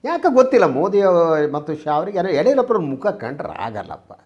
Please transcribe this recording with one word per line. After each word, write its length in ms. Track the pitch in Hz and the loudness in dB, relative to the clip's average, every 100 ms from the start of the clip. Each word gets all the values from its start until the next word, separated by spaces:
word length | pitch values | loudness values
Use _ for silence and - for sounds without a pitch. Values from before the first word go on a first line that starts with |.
ಯಾಕೆ 300 | 254 339 359 | -6 0 2
ಗೊತ್ತಿಲ್ಲ, 320 | 254 254 254 170 | 4 4 4 4
ಮೋದಿ 340 | 131 185 202 | 2 0 2
ಅವ-, 520 | 196 175 165 156 147 | 4 4 4 2 0
ಮತ್ತು 240 | 143 151 156 | -4 -6 -10
ಶಾ 160 | 151 | -4
ಅವರಿಗೆ 260 | 151 180 196 | -4 -2 -4
ಏನೋ 100 | 185 | -2
ಯಡಿಯೂರಪ್ಪನ 480 | 147 196 269 247 214 | 0 2 0 0 -2
ಮುಖ 300 | 151 135 202 | -2 -4 -6
ಕಂಡ್ರೆ 420 | - 117 143 - | -6 -10 -10 -12
ಆಗಲ್ಲಪ್ಪ. 640 | - 107 104 92 76 _ 98 | -10 -10 -10 -12 -16 _ -20